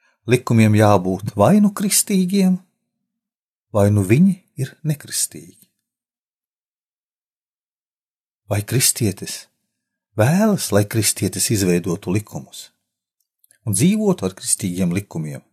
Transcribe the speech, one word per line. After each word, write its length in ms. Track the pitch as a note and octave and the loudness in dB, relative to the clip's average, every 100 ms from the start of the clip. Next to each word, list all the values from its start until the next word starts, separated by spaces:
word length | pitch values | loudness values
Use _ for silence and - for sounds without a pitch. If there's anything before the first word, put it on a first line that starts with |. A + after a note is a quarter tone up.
| _ _ - | _ _ -2
Likumiem 480 | B2+ - A2+ A2 G#2 | -2 2 2 4 4
jābūt 560 | G#2 G#2 F#2 F#2 - G#2 | 4 4 2 -6 -4 2
vai 220 | G#2+ G#3 | 4 4
nu 160 | G#3 G#3 | 2 0
kristīgiem, 800 | G3+ - - G3 F3+ G3 F#3 F3+ _ _ _ _ _ _ _ _ _ _ _ G#2+ | -2 -2 -2 -2 0 2 2 0 _ _ _ _ _ _ _ _ _ _ _ 0
vai 140 | G2+ | 2
nu 160 | G#2 F#2 | 2 2
viņi 300 | B2 F#3+ F3 _ - | 4 4 2 _ -10
ir 140 | C3 - D#3 | -10 -8 -8
nekristīgi. 720 | D3+ - - - - E3+ _ _ _ _ _ _ _ _ _ _ _ _ _ _ _ _ _ _ _ _ _ _ _ _ _ _ _ _ _ - | -8 -8 -8 -8 -10 -20 _ _ _ _ _ _ _ _ _ _ _ _ _ _ _ _ _ _ _ _ _ _ _ _ _ _ _ _ _ -6
Vai 140 | G2+ | -6
kristietis 800 | G#2 A#2+ - - G#2+ - - - - _ _ _ _ _ _ - | -4 -2 -2 0 -2 -4 -10 -14 -16 _ _ _ _ _ _ -2
vēlas, 540 | A2+ F3+ A3 F#3 - | 0 2 2 0 0
lai 140 | G2+ G#2 | 0 0
kristietis 640 | A2+ G2+ - G2+ F#2+ - | -2 -2 -2 -4 -4 -2
izveidotu 600 | G#2+ F#2+ F2 F2 E2 - | 0 0 0 -2 -6 -4
likumus 560 | G2+ G#2 - - - - _ _ _ _ _ _ _ _ _ A2+ | -6 -6 -12 -16 -20 -20 _ _ _ _ _ _ _ _ _ -6
un 100 | G2+ | 0
dzīvotu 520 | E3 G#3+ G#3 F#3 F#2+ | 2 2 0 -2 -4
ar 80 | - | -6
kristīgiem 580 | - - F#2+ F2 F2+ | -8 -6 -4 -4 -2
likumiem, 480 | F2+ G2 E2 D2+ C2+ - | -2 -6 -8 -10 -12 -18